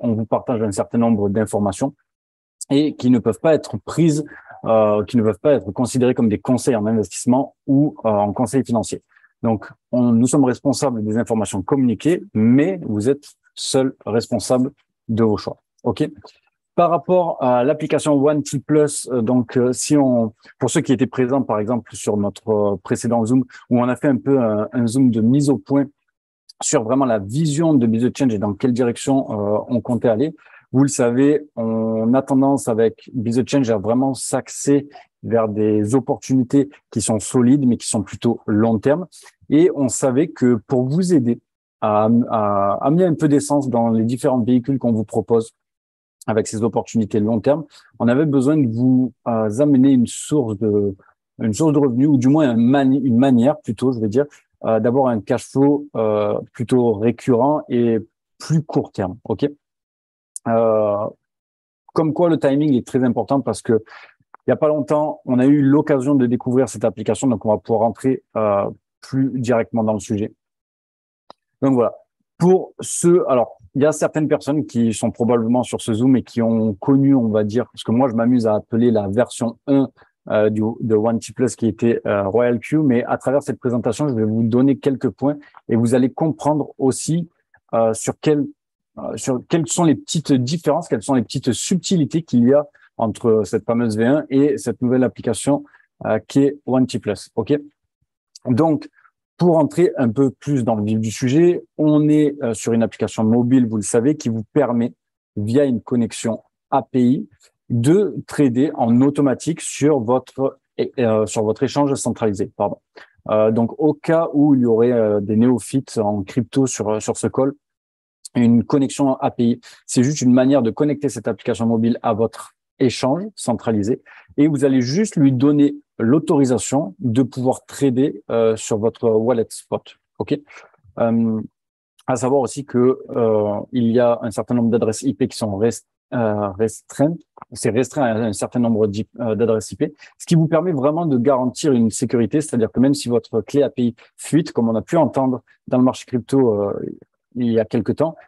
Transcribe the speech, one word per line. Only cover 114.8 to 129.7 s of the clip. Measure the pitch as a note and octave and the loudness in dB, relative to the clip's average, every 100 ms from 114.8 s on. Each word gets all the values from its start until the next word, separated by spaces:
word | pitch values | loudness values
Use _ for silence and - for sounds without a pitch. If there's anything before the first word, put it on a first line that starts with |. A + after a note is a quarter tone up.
| A#2+ | 2
euh, | A#2+ G#2+ G#2 | 2 2 0
des | G2+ G#2+ | 0 2
néophytes | B2 A#2 - C3+ - A2+ | 2 2 -2 -6 -4 -4
en | G#2 G#2 | -2 -4
crypto | F#2 B2+ A2 C#3 C3 | -4 -6 -2 0 -2
sur, | - G#2+ G#2+ | -2 -4 -4
sur | - - | -4 -4
ce | A2 | -4
call, | - C#3 C#3+ _ _ _ _ _ _ - | -2 -2 -4 _ _ _ _ _ _ -8
une | B2 A#2 A#2 | 0 4 4
connexion | G#2 C#3+ C3 - C#3 C3 | 2 0 0 0 -2 0
A | C3+ | -4
P | - | -2
I, | A#2+ A#2+ - - - | -2 -2 -8 -20 -4
c'est | B2+ | 0
juste | B2 D3+ | 0 2
une | B2 | 4
manière | B2+ C3 C#3 | 4 4 2
de | A2+ | 2
connecter | - D3 C#3+ C#3+ | 0 -2 0 -4
cette | A#2 A#2 | -4 -8
application | G2+ - G#2 | -6 -4 -2
mobile | A2+ A2+ A#2 A#2+ | 0 0 0 0
à | A#2 | -2
votre | G#2+ A2+ - - _ _ - | 0 -2 -4 -20 _ _ -2
échange | B2+ - C3 D#3+ G#3 | -2 0 -2 -2 -6
centralisé | - - G#2+ A#2+ G#2+ G2+ C3+ _ - _ - | -8 -6 -4 -2 -2 0 -4 _ -20 _ 0
et | D3 | 2
vous | C#3 | 2
allez | C#3 C3 | 2 2
juste | A#2+ E3+ A3 E3 | 0 -2 -2 2
lui | C3+ | 2
donner | B2 C#3+ D3 C#3+ - _ - | 4 2 4 2 0 _ -4
l'autorisation | A2+ D#3+ D#3+ D3 C3 A#2 - C3 G3 - | 2 2 2 2 2 0 -2 -2 -4 -6
de | B2 A#2 | -2 0
pouvoir | B2 C3 B2 A#2 - | 0 -2 -2 -2 -6
trader, | - C#3 B2 D3 - - | -2 0 2 -2 -4 -4
euh, | A#2 A2+ | 0 0
sur | G#2+ - A2 | 0 -4 -2
votre | A2 - A#2 | -2 -2 0
wallet | A2 A2+ A#2 G#2+ | 2 2 0 -2
spot. | - - | -8 -10